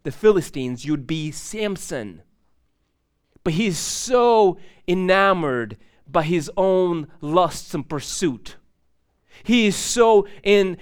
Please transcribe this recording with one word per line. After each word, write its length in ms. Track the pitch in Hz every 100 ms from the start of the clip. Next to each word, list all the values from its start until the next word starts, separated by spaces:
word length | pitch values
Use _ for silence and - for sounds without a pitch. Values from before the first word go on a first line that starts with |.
the 80 | 147
Philistines, 720 | - 214 196 - 139 127 123
you'd 240 | 143 151 127
be 240 | 160 151
Samson. 920 | - - 214 208 185 - 147 104 82 _ _ _ _ _ _ _ _ _ _ _ _ 180
But 80 |
he's 240 | 160 226 156
so 800 | - - - 247 240 220 196 - - _ -
enamored 920 | 185 185 190 196 185 151 123 110 107 _ _ -
by 180 | 165
his 280 | 156 170 139 -
own 500 | 190 185 180 170 143 -
lusts 520 | 147 180 170 - -
and 140 | 160 -
pursuit. 680 | 147 - - 175 113 - - _ _ _ _ _ _ _ -
He 240 | - 240 208
is 100 | -
so 500 | - 247 226 208 202 -
in 340 | 196 202 190 170